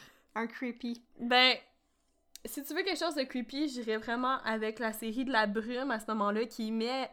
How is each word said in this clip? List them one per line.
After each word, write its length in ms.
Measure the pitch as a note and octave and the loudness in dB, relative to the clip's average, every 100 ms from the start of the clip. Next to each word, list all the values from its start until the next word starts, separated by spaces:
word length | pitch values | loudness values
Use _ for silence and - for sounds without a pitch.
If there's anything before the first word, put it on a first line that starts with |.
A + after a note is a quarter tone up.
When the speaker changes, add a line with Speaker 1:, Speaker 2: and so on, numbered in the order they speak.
| - _ _ | -16 _ _
Speaker 1:
Un 120 | A3+ A#3 | -4 -4
creepy. 540 | - B3 A#3+ A#3 A#3 _ - | -4 -6 -4 -6 -6 _ -6
Speaker 2:
Ben, 340 | A#3+ B3 B3+ A#3 - _ _ _ _ _ _ - | 4 8 8 6 -4 _ _ _ _ _ _ -16
si 180 | - D4 | -10 -10
tu 120 | C#4 | -6
veux 80 | D#4+ | -2
quelque 160 | F#4+ F4+ | 0 0
chose 160 | E4+ | 0
de 80 | D4 | 0
creepy, 460 | C4 B3+ A#3+ C4+ D4+ | -2 -4 -4 -2 -2
j'irais 280 | B3 A3+ A3 | -2 -2 -2
vraiment 420 | A3 A#3 B3+ C4 | -2 0 0 0
avec 360 | A3 A3 A3 A3+ | 0 0 -2 -2
la 120 | A3+ | -4
série 320 | A3 A3+ A3+ | -2 -4 -2
de 60 | B3+ | 2
la 140 | A#3 G#3+ | 4 4
brume 460 | G#3+ A3 B3 C#4 | 0 -2 -4 -2
à 80 | A3 | -2
ce 60 | A3 | -2
moment-là, 360 | A3 G3+ G#3 A#3 | 0 2 2 -2
qui 260 | - A3 | -4 -2
met 360 | A3+ A3+ C4 B3+ | 0 0 -2 -4